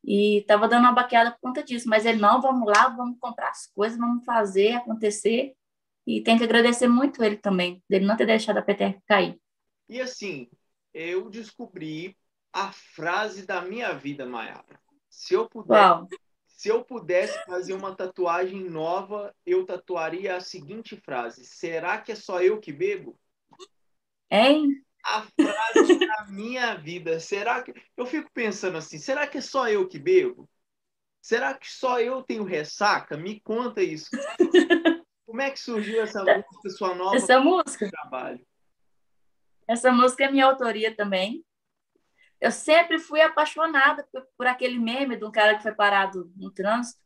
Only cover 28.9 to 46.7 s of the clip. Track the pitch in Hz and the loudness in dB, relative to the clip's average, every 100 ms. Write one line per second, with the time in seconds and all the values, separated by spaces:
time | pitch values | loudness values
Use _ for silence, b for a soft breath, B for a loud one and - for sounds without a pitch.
28.9 | 160 - 277 285 285 - 320 240 208 185 | -14 -4 -4 -2 -6 -4 -2 0 0 -2
29.9 | 147 139 185 - - - _ _ _ _ | -4 4 4 4 -6 -20 _ _ _ _
30.9 | _ _ _ - 226 269 269 - - 262 | _ _ _ -4 -2 -2 -6 -14 -6 -2
31.9 | 247 240 262 254 226 190 156 151 - 208 | 0 -2 -4 -6 -8 -4 -6 -6 -2 0
32.9 | - - 151 180 214 - 220 240 214 175 | 0 -4 -10 -8 -12 -6 -4 -4 -2 -2
33.9 | 156 - - 285 349 330 359 - 330 330 | -4 -10 -10 -10 0 4 6 6 2 2
34.9 | 330 _ _ - 226 277 269 - 226 208 | -2 _ _ -14 -6 -6 -6 -8 -6 -4
35.9 | 226 214 208 185 196 - - 196 185 190 | -4 -4 -2 2 2 0 -14 -14 -6 -6
36.9 | 180 185 247 190 262 285 359 - - 202 | -4 0 0 6 6 6 2 0 -6 -8
37.9 | - - 127 - - _ _ _ _ _ | -8 -10 -10 -10 -12 _ _ _ _ _
38.9 | _ _ _ _ _ _ _ - 233 247 | _ _ _ _ _ _ _ -4 2 4
39.9 | 247 254 254 277 277 269 262 233 214 220 | 6 4 4 2 6 4 4 -2 -2 -4
40.9 | 220 202 190 196 311 _ _ _ _ _ | -2 -2 -2 -2 -6 _ _ _ _ _
41.9 | _ _ _ _ _ 240 - - 320 339 | _ _ _ _ _ -2 -2 4 4 4
42.9 | 320 - 302 311 311 302 302 320 294 277 | -2 0 4 4 4 -2 0 0 4 2
43.9 | 294 - - - _ 247 247 254 247 226 | 2 -8 -14 -16 _ -2 0 -4 -2 -2
44.9 | 254 277 214 214 220 214 214 220 214 202 | -2 -4 -4 -4 2 4 4 -4 0 2
45.9 | 202 190 185 175 196 190 - 190 | 2 0 -4 -12 -16 -16 -6 -2